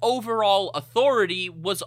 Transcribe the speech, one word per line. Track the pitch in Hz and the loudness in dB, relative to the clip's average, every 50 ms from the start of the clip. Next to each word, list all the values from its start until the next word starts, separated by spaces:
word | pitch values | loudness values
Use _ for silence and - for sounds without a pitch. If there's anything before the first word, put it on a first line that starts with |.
overall | - 233 254 254 214 226 226 220 214 202 196 196 196 - | -2 -2 -2 -2 -2 -4 -2 0 4 4 4 4 2 0
authority | - 147 135 - - 226 254 285 262 233 202 175 180 185 185 180 | -4 -6 -8 -4 0 2 2 4 4 2 2 0 0 -4 -6 -8
was | 175 165 160 190 196 - - | -10 -8 -4 -4 -4 -4 -6